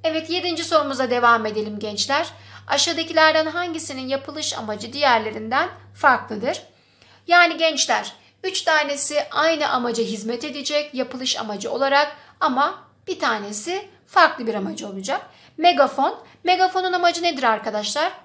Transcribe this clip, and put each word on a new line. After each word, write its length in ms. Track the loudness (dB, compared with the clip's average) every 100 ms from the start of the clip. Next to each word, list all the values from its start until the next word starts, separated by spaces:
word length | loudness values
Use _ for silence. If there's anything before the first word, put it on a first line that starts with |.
Evet, 260 | -2 -4 -4
yedinci 340 | -4 -4 -4
sorumuza 460 | 0 2 2 -2 0
devam 360 | 4 4 4 2
edelim 340 | -4 -4 -6
gençler. 480 | -8 -6 -2 -2 -2 -8 -20 -20 -4
Aşağıdakilerden 800 | 0 0 -2 0 4 6 4 0
hangisinin 640 | -2 -4 -6 -8 -8 -4
yapılış 500 | -4 -6 -8 -6 -6
amacı 360 | -6 -8 -8
diğerlerinden 760 | 2 4 4 2 -6 -2 0 0 -6 -20 2
farklıdır? 680 | 4 4 0 -6 -4 -4 -10 _ _ _ _ _ 2
Yani 300 | 4 6 2
gençler, 560 | 0 0 0 0 -2 -14 _ _
üç 180 | -6 -2
tanesi 680 | 2 2 2 -2 0 -2 -2
aynı 380 | 0 2 2 0
amaca 340 | 0 -2 -2
hizmet 400 | -2 -4 -6 -6
edecek 500 | -6 -8 -2 -2 -2
yapılış 460 | -6 -6 -4 -4 -4
amacı 320 | -4 -6 -4
olarak 400 | 0 2 4 2 -4 -20 _
ama 440 | 0 2 0 -2 -18 _ -10
bir 120 | -4
tanesi 680 | -2 -2 -6 -8 -6 -6 -8 _ _
farklı 400 | 4 4 2 -4
bir 80 | -4
amacı 320 | -4 -8 -10
olacak. 340 | -10 -6 -6 -8 -20 -20 2
Megafon. 640 | 2 6 4 4 0 -2 -16 -8
Megafonun 500 | 0 4 4 2 -2
amacı 300 | 2 2 2
nedir 200 | -2 0
arkadaşlar? 680 | 0 0 -2 -4 -4 -2 -2 -4